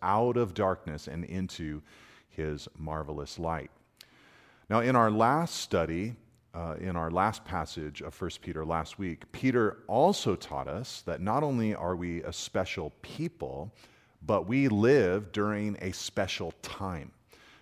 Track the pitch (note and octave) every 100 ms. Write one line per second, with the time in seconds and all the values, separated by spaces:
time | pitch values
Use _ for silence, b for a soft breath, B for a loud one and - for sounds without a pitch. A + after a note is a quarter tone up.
0 | F2+ G#2 B2 A#2+ A2+ F2 F#2+ F2+ - D2+
1 | - D#2 E2+ F#2 F#2 - D#2 D2+ B B
2 | B B B - D#2 D2 - - D#2 D#2
3 | D2 D2 C#2+ - E2 D#2+ - - _ _
4 | B B B B B B - A2 A#2+ B2+
5 | A2 G#2+ A2+ D3 E3+ - - F#2+ D#2+ E2
6 | G#2+ A#2+ - _ _ E2+ E2+ D#2 F#2 F2
7 | E2 F2 G2+ G#2+ - F#2 D#2 - D2+ C#2+
8 | C#2+ - F2 - - D#2 D#2 E2 D#2+ -
9 | F#2+ D#2 - - C3 B2 G#2+ - - A2
10 | E3+ G3+ A#2+ F2+ - C#2 C2 E2+ C3 -
11 | - D#2+ F#2 B2 D3+ B2+ A2 G#2 F2 F2+
12 | F2 E2+ - - - G#2 F#2 - D2+ -
13 | - - E3 - C2 C2+ F#2 b b b
14 | b b D#2 G2+ F2 C3 C3+ G#2 A2+ C#3+
15 | F#2 G2 G#2 G#2 G#2 G#2 G#2 G2+ F#2 -
16 | - - F#2 - E2+ - - - G2 E2+
17 | C#2 - _ B B B